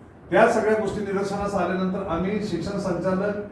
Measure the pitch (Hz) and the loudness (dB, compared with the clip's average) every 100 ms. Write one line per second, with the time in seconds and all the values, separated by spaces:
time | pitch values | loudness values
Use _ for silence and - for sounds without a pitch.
0 | - - - 185 233 226 202 220 - - | -20 -20 0 4 6 6 2 2 0 -2
1 | 190 190 202 196 202 190 175 185 190 185 | -2 -2 -2 -2 -2 0 0 0 0 -2
2 | 151 165 185 214 - 170 - 202 185 165 | -2 -2 0 -2 -2 -4 -4 -2 -2 -2
3 | 190 185 208 202 - | 0 0 0 -2 -8